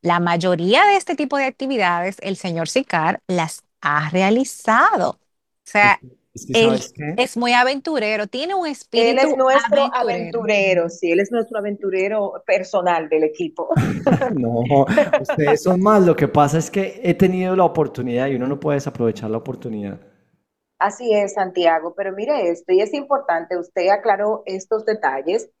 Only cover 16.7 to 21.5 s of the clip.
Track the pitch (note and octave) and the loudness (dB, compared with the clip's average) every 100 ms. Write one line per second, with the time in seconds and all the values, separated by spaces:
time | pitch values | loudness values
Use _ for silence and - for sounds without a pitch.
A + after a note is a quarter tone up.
16.7 | G3 F#3+ - F3 E3+ F#3+ F#3 F#3 F#3 E3+ | -4 -4 -4 -2 4 2 2 0 2 2
17.7 | E3 D3 C#3 B2 A#2+ C3+ C3 B2+ C#3+ D#3 | 2 -2 -2 -4 -2 0 -2 -4 -4 -2
18.7 | C#3+ C#3 - A#2 G#2+ A2 A2+ A2+ A2+ - | -2 -4 -2 -2 -2 -6 -6 -6 -12 -10
19.7 | A2 G2+ G#2 - _ _ _ _ _ _ | -10 -10 -12 -20 _ _ _ _ _ _
20.7 | _ G3 G3+ A#3+ G#3 G3+ G3+ F#3 | _ -4 -2 0 0 0 -2 -4